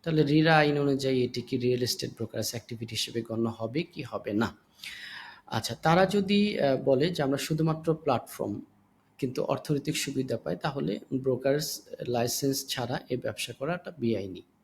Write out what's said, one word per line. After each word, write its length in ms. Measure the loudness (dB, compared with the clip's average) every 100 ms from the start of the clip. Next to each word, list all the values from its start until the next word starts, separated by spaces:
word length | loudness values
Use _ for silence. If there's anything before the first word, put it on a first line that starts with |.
তাহলে 200 | 2 2
রিরা 340 | 6 6 8 8
আইন 220 | 6 4
অনুযায়ী 440 | 2 2 2 2
এটি 180 | 0 -2
কি 160 | -4 0
রিয়েল 240 | 2 2
এস্টেট 280 | 0 -2 -6
ব্রোকারেজ 400 | -6 -8 -4 -6
অ্যাক্টিভিটি 460 | -6 -10 -10 -6 -4
হিসেবে 260 | -4 -4
গণ্য 280 | -4 -2 -2
হবে 340 | -2 -4 -4
কি 200 | -6 -10
হবে 300 | -8 -6 -2
না? 220 | 0 0 -2 _ _ -16 -14 -14 -14 -16 -20 -4
আচ্ছা, 280 | -4 -4 0
তারা 300 | 4 6 6
যদি, 540 | 2 4 4 2 2
আহ, 180 | 2 2
বলে 320 | 4 4 2
যে 140 | 0
আমরা 140 | 0 0
শুধুমাত্র 560 | -2 0 2 0 0
প্ল্যাটফর্ম 680 | 0 2 0 -2 -6 -6 -6 -10 _ _ _ _ _
কিন্তু 260 | -4 -2
অর্থনৈতিক 540 | -2 -2 0 -2 -2 -4
সুবিধা 400 | -4 -4 -4 -4
পায়, 180 | -4 -4
তাহলে 440 | -4 -4 -4 -4 -4
ব্রোকারেজ 680 | -2 0 0 2 0 0 -8 -12 -10 -2
লাইসেন্স 600 | 0 0 0 0 -2 -4
ছাড়া 320 | -6 -4 -6 -4
এ 80 | -4
ব্যবসা 360 | -4 -6 -8
করাটা 380 | -6 -6 -6 -8 -4
বেআইনি। 420 | -2 0 -4 -10 -16 _